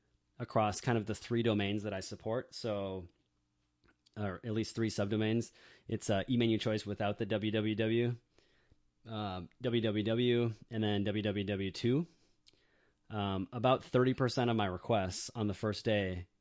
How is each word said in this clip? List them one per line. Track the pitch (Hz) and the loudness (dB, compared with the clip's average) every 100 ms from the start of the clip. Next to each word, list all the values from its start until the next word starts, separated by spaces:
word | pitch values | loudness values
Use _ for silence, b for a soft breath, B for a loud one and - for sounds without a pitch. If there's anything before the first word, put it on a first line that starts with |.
| _ _ _ - | _ _ _ -12
across | 123 113 107 101 | -2 2 2 0
kind | - 117 | 0 0
of | 104 | 0
the | 104 | -6
three | - 120 | -2 0
domains | 117 104 98 107 | 2 2 2 -2
that | 104 | -4
I | 95 | -6
support. | - 104 113 120 - | -8 -8 -4 -4 -6
So, | - 113 101 98 95 87 _ _ _ _ _ _ _ _ _ _ - | -8 -4 -2 -4 -6 -10 _ _ _ _ _ _ _ _ _ _ -8
or | 104 87 | -6 -6
at | 113 | -4
least | 110 104 - | -2 -2 -2
three | 113 | -2
subdomains. | - 101 107 107 113 113 - B B B | 0 0 2 2 2 0 -8 B B B
It's, | - - | -4 0
uh, | 98 95 | 0 2
eMenuChoice | 120 113 110 113 107 101 | 2 4 2 2 -2 -2
without | 101 104 101 | -2 -2 -2
the | 107 | -2
W | 107 107 | 0 0
W | 107 107 107 | 0 0 0
W, | 110 113 120 120 _ b b b b b _ _ 113 | 2 2 2 -2 _ b b b b b _ _ -12
uh, | 107 104 92 85 - | -6 -6 -6 -10 -6
W | 127 117 | 0 2
W | 110 104 | 2 2
W, | 107 113 123 120 117 107 - | 2 2 4 4 2 -2 -8
and | 110 | -2
then | 107 101 101 | 2 2 0
W | 104 | 0
W | 104 101 98 | 0 -2 -2
W | 98 98 | -2 -2
two. | - 117 135 170 b b b b b b b b b - | -2 0 0 -2 b b b b b b b b b -8
Um, | 107 101 95 98 | -2 0 0 -4
about | 120 123 131 - | 0 4 4 2
thirty | 127 127 | 4 4
percent | 131 127 131 120 | 4 0 2 2
of | 113 | 2
my | 101 | 0
requests | 90 - 110 92 95 - | -2 0 0 0 -4 -6
on | - 104 | -2 -2
the | |
first | 95 110 101 117 | 0 -2 -2 0
day | 104 95 90 90 _ | 2 0 -4 -10 _